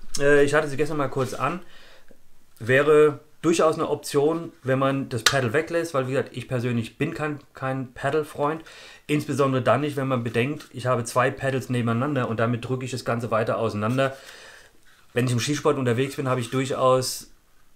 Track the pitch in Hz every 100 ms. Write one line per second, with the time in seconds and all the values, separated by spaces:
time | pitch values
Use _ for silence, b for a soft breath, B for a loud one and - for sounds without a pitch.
0 | - - 143 143 143 151 151 135 151 151
1 | 135 139 123 - 135 180 B B B B
2 | B - - - - - 110 135 147 151
3 | 151 135 - - 156 175 160 156 131 147
4 | - 143 147 165 170 - 123 131 135 139
5 | 135 120 - 139 123 139 165 170 165 135
6 | 127 135 - 123 - 127 123 117 110 -
7 | 143 156 151 147 - - 131 131 127 -
8 | 139 156 151 - 147 160 B B B B
9 | - 151 151 139 135 131 117 123 147 143
10 | 135 123 117 117 131 147 - 120 120 123
11 | 117 127 131 139 135 131 120 123 117 113
12 | 143 135 113 113 113 117 - 127 127 120
13 | - 117 117 110 113 104 110 104 107 131
14 | 135 B B B B B B - b b
15 | - 123 127 120 135 143 151 139 123 117
16 | 135 151 131 127 117 131 135 131 127 127
17 | 123 - - - _ - -